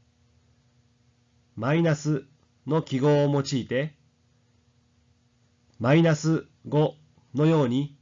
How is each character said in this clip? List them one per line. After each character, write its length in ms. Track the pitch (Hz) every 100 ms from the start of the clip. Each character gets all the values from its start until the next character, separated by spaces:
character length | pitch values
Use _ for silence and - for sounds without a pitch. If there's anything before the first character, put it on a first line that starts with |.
| _ _ _ _ _ _ _ _ _ _ _ _ _ _ _ -
マ 200 | 117 160
イ 80 |
ナ 120 | 165 147
ス 300 | 151 151 - _ _ _ -
の 160 | 160
記 160 | 156 135
号 260 | 147 147
を 80 | 143
用 100 | 139
い 260 | 135 135 101
て、 280 | 123 151 - _ _ _ _ _ _ _ _ _ _ _ _ _ _ _ _ _ _
マ 160 | 113
イ 80 | 156
ナ 140 | 165 151
ス 320 | 156 160 - _ -
五 280 | 147 151 - _ _ _ 127
の 100 | 156
よ 200 | 160 127
う 20 |
に 280 | 123 147 -